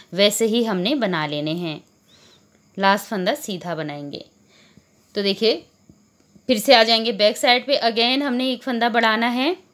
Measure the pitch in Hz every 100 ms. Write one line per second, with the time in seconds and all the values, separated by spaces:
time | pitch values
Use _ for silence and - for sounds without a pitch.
0 | - 175 208 208 226 233 226 185 190 285
1 | 202 165 151 151 151 170 165 147 - _
2 | _ _ _ _ _ _ _ - 196 202
3 | - 208 185 294 - 180 175 160 151 147
4 | 143 - - _ _ _ _ _ _ _
5 | _ 208 202 196 220 320 - _ _ _
6 | _ _ _ _ - 220 269 240 226 226
7 | 226 196 214 311 262 247 240 277 226 226
8 | 240 262 285 247 262 254 269 233 233 226
9 | 226 220 240 240 277 370 _